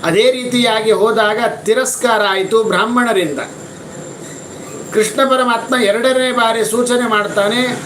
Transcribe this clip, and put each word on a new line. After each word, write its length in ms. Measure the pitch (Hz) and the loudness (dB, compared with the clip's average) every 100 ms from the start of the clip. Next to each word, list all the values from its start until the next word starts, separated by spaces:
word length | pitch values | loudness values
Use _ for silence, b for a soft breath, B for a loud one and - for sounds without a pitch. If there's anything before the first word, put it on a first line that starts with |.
ಅದೇ 260 | 160 180 247 | 2 4 4
ರೀತಿಯಾಗಿ 600 | 254 247 247 240 220 220 | 2 -2 0 2 2 2
ಹೋದಾಗ 480 | 196 214 220 214 214 226 - | 2 2 2 0 0 -2 -2
ತಿರಸ್ಕಾರ 560 | - 233 254 - 240 220 202 | 0 0 0 -2 0 2 2
ಆಯಿತು 360 | 190 190 226 | 0 0 2
ಬ್ರಾಹ್ಮಣರಿಂದ. 720 | 208 180 226 247 240 196 160 131 - - - - - - - - - - - - - - - | 2 0 2 2 2 0 0 -4 -8 -14 -16 -16 -16 -14 -14 -16 -16 -16 -16 -16 -14 -14 -4
ಕೃಷ್ಣ 300 | 214 214 - | -2 0 0
ಪರಮಾತ್ಮ 500 | 269 262 247 233 - 254 | 2 2 2 0 0 0
ಎರಡನೇ 500 | 202 220 254 254 254 | 2 2 2 2 0
ಬಾರಿ 320 | 247 226 226 | 2 2 2
ಸೂಚನೆ 440 | 214 240 240 247 240 | 0 0 0 0 2
ಮಾಡ್ತಾನೆ 680 | 208 202 214 202 240 247 240 | 2 2 0 0 0 -2 -4